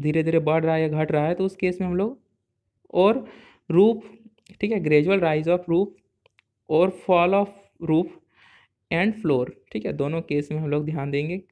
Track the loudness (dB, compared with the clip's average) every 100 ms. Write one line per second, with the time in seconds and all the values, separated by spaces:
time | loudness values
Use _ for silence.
0 | -2 0 2 0 2 0 2 0 0 -2
1 | 0 0 0 -2 -4 -2 -4 -2 -4 -2
2 | -2 -6 _ _ _ _ _ _ _ 2
3 | 2 2 -4 -16 -20 _ 0 4 4 2
4 | -6 -20 -20 _ -20 -8 -4 -2 2 4
5 | 4 2 2 0 0 0 0 0 -2 -6
6 | _ _ _ _ _ _ -2 2 2 0
7 | 0 2 4 2 -2 -6 _ _ -2 0
8 | 0 -8 _ _ _ _ _ _ _ -2
9 | -2 -2 0 0 -2 -8 _ -8 -6 -4
10 | -4 -4 -4 -4 -4 -6 -4 -2 -2 -4
11 | -4 -4 -4 -8 -10